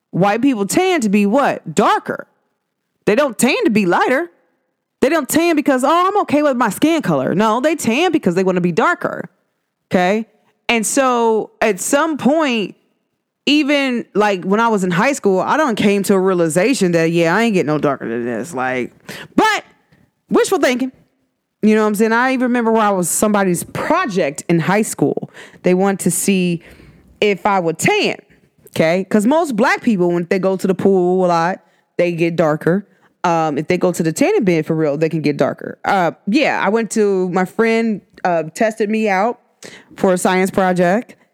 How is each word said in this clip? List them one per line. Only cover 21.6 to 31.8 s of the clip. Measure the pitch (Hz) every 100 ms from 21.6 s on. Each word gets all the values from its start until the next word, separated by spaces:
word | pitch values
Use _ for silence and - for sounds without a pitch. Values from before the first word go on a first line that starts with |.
You | 214 214
know |
what | 214
I'm | 202
saying? | 220
I | 226 262
even | 254
remember | 254 247 226
where | 226
I | 208
was | 190 170
somebody's | - 214 208 190 170
project | - - - 330 349 185 147 151 -
in | 170
high | 156 208
school. | 214 - 139 - - - - -
They | 180
wanted | 185 196 190
to | 180
see | - - 190 180 170 - - - - _ -
if | 208 196 214
I | 196
would | 165 156
tan, | - 415 202 - - _ _ _ _
okay? | - 160 185 185
'Cause | 214 214
most | 311 330 208
black | 277 403
people, | 247 202 175
when | 175 170
they | 196
go | 190 190
to | 190
the | 180
pool | 196 190 180 185 180
a |
lot, | 170 170 196 _ _